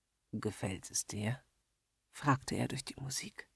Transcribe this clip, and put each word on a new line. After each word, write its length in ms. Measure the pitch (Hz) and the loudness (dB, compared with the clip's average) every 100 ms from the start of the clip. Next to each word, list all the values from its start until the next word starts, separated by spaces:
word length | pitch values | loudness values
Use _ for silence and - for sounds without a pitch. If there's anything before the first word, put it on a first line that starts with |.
| _ _ _ | _ _ _
„Gefällt 600 | 110 107 - - 95 - | -2 -2 0 -2 -4 -2
es 140 | - - | -2 0
dir?“, 360 | 104 104 127 - _ _ _ _ _ _ | 0 2 0 -4 _ _ _ _ _ _
fragte 440 | - 147 135 - - | 0 4 4 4 0
er 120 | - | 2
durch 160 | 139 | 0
die 160 | - - | -6 -8
Musik. 500 | 135 - - - - | -6 -4 -6 -10 -18